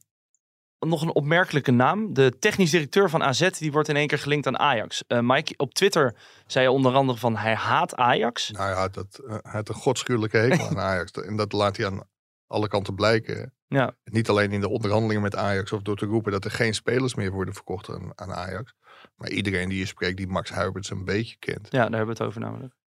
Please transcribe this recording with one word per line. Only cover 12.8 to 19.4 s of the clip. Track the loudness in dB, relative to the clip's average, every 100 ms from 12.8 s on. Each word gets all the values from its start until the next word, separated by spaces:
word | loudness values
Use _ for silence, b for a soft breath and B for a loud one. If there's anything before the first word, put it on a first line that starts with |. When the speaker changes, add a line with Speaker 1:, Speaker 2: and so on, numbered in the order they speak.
| -2 0
Speaker 2:
blijken. | 2 2 -2 -8 -10 -16 _
Speaker 1:
Ja. | 0 0 -4
Speaker 2:
Niet | -4 0 2
alleen | 2 2
in | 0
de | -2
onderhandelingen | -2 0 0 2 0
met | -2 -2
Ajax | -2 -2 -4
of | -4
door | -4 -4
te | -2
roepen | 0 0
dat | -4 -4
er |
geen | -2 -2
spelers | -2 0 0 0 -2
meer | -4
worden | -4 -6
verkocht | -8 -8 -8 -8
aan, | -12 -12 -12
aan | -10
Ajax. | -8 -8 -10 -12 _ B B B _
Maar | -6
iedereen | -2